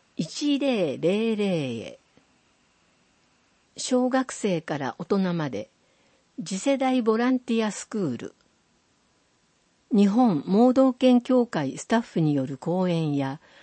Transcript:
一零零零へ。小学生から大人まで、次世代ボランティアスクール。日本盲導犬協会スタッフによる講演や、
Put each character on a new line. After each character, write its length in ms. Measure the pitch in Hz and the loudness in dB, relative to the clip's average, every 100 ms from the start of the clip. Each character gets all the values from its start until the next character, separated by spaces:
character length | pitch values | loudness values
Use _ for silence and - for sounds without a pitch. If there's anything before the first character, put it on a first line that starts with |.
| _ - | _ -8
一 420 | - - 294 277 | -8 -4 -2 0
零 380 | 285 233 165 123 | 0 0 -2 0
零 380 | 156 202 226 214 | 0 0 0 -2
零 420 | 202 170 135 117 | 0 -2 -4 -6
へ。 200 | 90 - _ _ _ _ _ _ _ _ _ _ _ _ _ _ _ _ _ - | -10 -16 _ _ _ _ _ _ _ _ _ _ _ _ _ _ _ _ _ -12
小 320 | - 254 254 | -2 0 2
学 240 | 262 262 | 0 -2
生 280 | - 208 170 | -4 -2 -2
か 180 | - 151 | -4 -6
ら 160 | 131 - | -6 -6
大 60 | |
人 300 | 175 202 185 | -2 0 0
ま 160 | 175 147 | -2 -4
で、 200 | 113 107 _ _ _ _ _ _ - | -6 -12 _ _ _ _ _ _ -16
次 160 | 170 190 | -10 -6
世 200 | 277 269 | -2 0
代 240 | 262 254 | 0 0
ボ 140 | 220 220 | 2 0
ラ 140 | 247 | 2
ン 80 | 254 | 0
テ 160 | - | -2
ィ 120 | 226 214 | -2 -2
ア 40 | |
ス 160 | - - | -6 -8
ク 260 | 214 170 | -4 -4
ー 40 | 120 | -4
ル。 180 | - - _ _ _ _ _ _ _ _ _ _ _ _ _ _ - | -10 -16 _ _ _ _ _ _ _ _ _ _ _ _ _ _ 0
日 160 | 214 202 | 4 4
本 340 | 220 247 156 160 | 4 2 2 0
盲 240 | 196 247 | 4 4
導 240 | 254 269 247 | 6 2 4
犬 220 | 254 247 | 4 4
協 260 | 247 254 240 | 4 2 0
会 320 | 170 135 151 | -2 -4 -6
ス 80 | - | -2
タ 120 | 226 | -2
ッ 20 | |
フ 200 | - - | 0 0
に 140 | 156 | 0
よ 100 | 147 131 | 0 -2
る 120 | 135 | -6
講 300 | - 180 185 | -4 -2 0
演 260 | 165 160 | -2 -2
や、 260 | 143 135 139 _ - | -2 -4 -6 _ -20